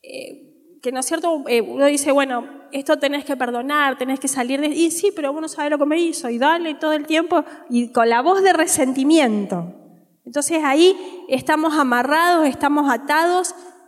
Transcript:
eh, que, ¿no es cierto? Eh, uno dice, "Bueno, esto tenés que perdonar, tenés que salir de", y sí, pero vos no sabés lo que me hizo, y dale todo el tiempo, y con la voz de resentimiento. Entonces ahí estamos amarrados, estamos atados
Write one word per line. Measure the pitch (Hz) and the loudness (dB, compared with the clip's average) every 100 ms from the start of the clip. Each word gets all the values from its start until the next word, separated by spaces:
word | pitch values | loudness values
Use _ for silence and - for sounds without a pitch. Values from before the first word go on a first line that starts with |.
eh, | - - - - - _ _ _ | -16 -16 -14 -18 -20 _ _ _
que, | 247 | -8
¿no | 254 | -6
es | 254 | -4
cierto? | 330 339 311 254 | -4 -2 -4 0
Eh, | 233 | 0
uno | 196 247 285 | 0 2 2
dice, | - 285 | 2 0
"Bueno, | 277 269 240 175 - - | 0 0 -4 -8 -18 -12
esto | 277 277 294 | -8 -2 0
tenés | 285 285 285 | 0 -4 -4
que | 269 | -4
perdonar, | 247 240 262 294 285 254 | -4 -4 -2 0 0 0
tenés | 254 269 | -4 -4
que | 269 | -4
salir | 269 240 269 | -4 -2 -2
de", | 302 | -2
y | 302 330 | 0 0
sí, | 330 403 392 | 0 -2 -2
pero | 277 | -6
vos | 294 | -6
no | 320 | -8
sabés | - 294 | -6 -4
lo | 294 | 0
que | 285 | 0
me | 320 | 0
hizo, | 339 302 247 | 0 -4 -6
y | 233 | 0
dale | 277 339 330 302 | 2 2 -2 -4
todo | 311 | -2
el | 311 294 | -2 0
tiempo, | 320 330 349 294 - - | 0 2 0 -2 -14 -4
y | 240 233 | -2 0
con | 247 233 | 2 2
la | 233 | 2
voz | 277 392 | 2 4
de | 381 | 4
resentimiento. | 330 349 - 262 262 269 320 262 208 202 180 170 - - - _ _ - | 4 0 0 0 0 4 4 4 0 -2 -6 -6 -12 -20 -20 _ _ -8
Entonces | 285 285 320 | -6 -2 0
ahí | 302 277 359 381 - - - | 2 6 4 4 -6 -16 -4
estamos | 262 - 311 320 302 | -4 0 0 2 0
amarrados, | 269 240 247 311 339 349 302 | 2 2 2 2 4 4 2
estamos | - 285 294 285 | 0 0 2 2
atados | 233 277 302 339 359 359 - - - | 0 0 2 2 0 -2 -10 -20 -20